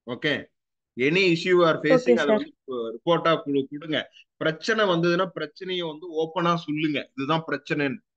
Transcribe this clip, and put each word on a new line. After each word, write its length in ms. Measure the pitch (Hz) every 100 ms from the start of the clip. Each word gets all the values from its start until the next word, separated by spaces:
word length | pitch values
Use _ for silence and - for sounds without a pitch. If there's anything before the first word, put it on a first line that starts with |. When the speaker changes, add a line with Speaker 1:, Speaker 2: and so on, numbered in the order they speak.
| 117
Speaker 1:
Okay? 400 | 123 156 120 - _ _ _ _ 117
Any 360 | 139 175 185 165
issue 120 | 185
you 160 | 180
are 140 | 170 151
Speaker 2:
ஓகே 40 |
Speaker 1:
facing, 120 | 151
அதை 220 | 254 247 226
Speaker 2:
சார். 100 | 147
Speaker 1:
வந்து 280 | 214 294 _ - 123 113
ரிப்போர்ட்டா 500 | 117 170 160 165 156 143
குடு-, 200 | 139 135
கொடுங்க. 420 | 147 160 135 - _ _ -
பிரச்சனை 480 | 151 160 - 220 202
வந்ததுன்னா 400 | 170 175 175 185
பிரச்சனையை 600 | 165 151 - 185 180 165
வந்து 360 | 151 180 156
ஓப்பனா 320 | 160 175 170 170
சொல்லுங்க, 560 | 160 151 160 135 - 135
இதுதான் 280 | 135 165 160
பிரச்சனைன்னு. 500 | 143 - 151 139 113 _